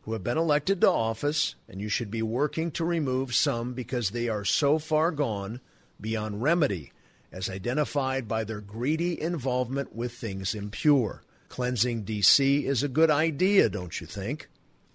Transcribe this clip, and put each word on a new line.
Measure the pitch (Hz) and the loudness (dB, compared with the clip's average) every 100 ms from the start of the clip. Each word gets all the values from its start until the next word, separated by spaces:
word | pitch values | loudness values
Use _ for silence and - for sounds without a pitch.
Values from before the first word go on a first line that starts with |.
who | - | -6
have | 110 | -4
been | 92 139 | -2 0
elected | 165 147 160 185 | 2 2 2 2
to | 202 | 4
office, | 151 113 110 147 156 - - - | 4 0 0 -2 0 -4 -6 -12
and | 95 | -6
you | 104 | -4
should | - 107 | -4 -2
be | 113 | -2
working | 110 117 147 160 165 | 0 0 0 0 -4
to | - 170 | -2 -2
remove | 170 139 127 135 | 0 0 0 0
some | - 147 117 120 | 0 0 0 -2
because | 123 120 127 110 | -6 -4 -2 -2
they | 117 117 | -2 0
are | 107 101 | 0 -2
so | - 143 156 | 2 4 2
far | - 156 160 | 2 0 2
gone | 147 127 101 98 120 - _ _ - | 0 0 -2 -4 -6 -12 _ _ -8
beyond | 110 110 107 104 | -4 -2 -2 -2
remedy | 131 175 139 90 67 _ _ _ _ 92 | 0 2 2 0 -6 _ _ _ _ -8
as | 95 | -6
identified | 95 104 139 147 143 131 135 110 | -4 -2 -2 0 0 -2 -2 -2
by | 113 110 | -2 -2
their | 107 | -6
greedy | 101 110 131 160 175 - | -8 -4 -2 0 -2 -2
involvement | 170 170 123 127 120 135 - | -4 -2 0 0 0 -2 -4
with | 113 120 | -4 -6
things | - 110 95 92 107 | -4 -6 -4 -4 -4
impure. | 101 - 151 143 110 - - _ - | -6 0 4 4 4 -4 -16 _ -12
Cleansing | - 123 123 123 117 | -4 -2 0 0 -2
D | 101 107 | -2 0
C | 101 - 139 143 131 | 4 4 4 4 2
is | 120 | 0
a | 139 | 0
good | 127 160 | 4 4
idea, | 147 165 143 190 202 117 | 4 2 2 4 6 4
don't | 92 87 - | 2 -4 -8
you | - | -8
think? | - 98 151 - _ _ _ _ | -6 -4 -4 -8 _ _ _ _